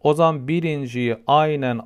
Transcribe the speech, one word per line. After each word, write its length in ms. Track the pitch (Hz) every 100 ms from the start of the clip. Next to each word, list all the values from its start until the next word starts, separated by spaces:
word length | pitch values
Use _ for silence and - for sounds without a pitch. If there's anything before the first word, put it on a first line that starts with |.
O 120 | 147
zaman 340 | 151 165 151 127
birinciyi 680 | 170 165 147 127 120 120 113 -
aynen 540 | 147 156 147 127 117